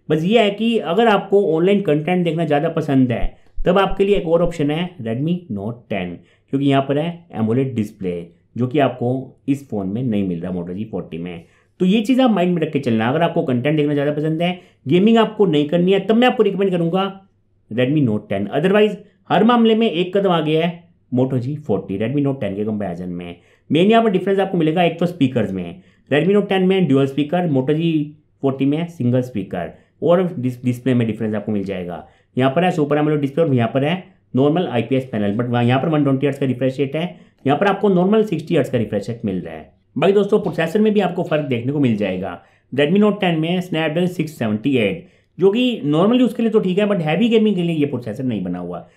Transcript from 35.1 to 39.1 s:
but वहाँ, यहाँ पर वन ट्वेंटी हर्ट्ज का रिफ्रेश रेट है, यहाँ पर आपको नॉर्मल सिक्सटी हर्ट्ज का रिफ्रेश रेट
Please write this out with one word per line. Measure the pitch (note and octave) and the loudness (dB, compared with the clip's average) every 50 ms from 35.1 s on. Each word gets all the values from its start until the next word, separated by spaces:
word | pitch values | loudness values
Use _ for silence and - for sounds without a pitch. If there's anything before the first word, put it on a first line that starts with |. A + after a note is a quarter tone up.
| - G#2+ G#2 G2+ G2+ A#2 | -4 -2 -2 -2 -2 -2
but | A#2+ B2 | -2 -2
वहाँ, | A#2+ A#2+ A#2+ | 0 0 2
यहाँ | A#2+ B2+ C3+ | 2 2 2
पर | C3+ E3 | 0 0
वन | D#3 D3+ C#3+ | 0 2 2
ट्वेंटी | C#3 C#3 C3 C#3 | 2 2 2 0
हर्ट्ज | C#3+ - - | -2 -2 -2
का | D3 | -2
रिफ्रेश | C3 A#2+ B2 C3+ C3 C3 C#3 | -4 -2 -2 -2 -2 -2 -2
रेट | C#3+ C3 C3+ | -4 -4 -4
है, | D#3 E3+ F3 - - - - _ _ - B2+ | -4 -6 -6 -8 -12 -20 -20 _ _ -2 -2
यहाँ | D3 D3 | 0 2
पर | G3+ G3+ | 2 0
आपको | F#3+ G3 - G#3 | 0 2 2 2
नॉर्मल | F#3+ F3 F3+ F#3+ G#3+ A3 G#3 | 2 4 4 4 4 2 2
सिक्सटी | G#3+ F3+ D3+ - - F3 | 0 -2 -4 -4 -2 0
हर्ट्ज | D#3 C3 B2 | 0 0 0
का | - A#2+ | -2 -2
रिफ्रेश | A2 G#2 A2 G2+ G2+ | -2 -2 -4 -4 -4
रेट | - | -6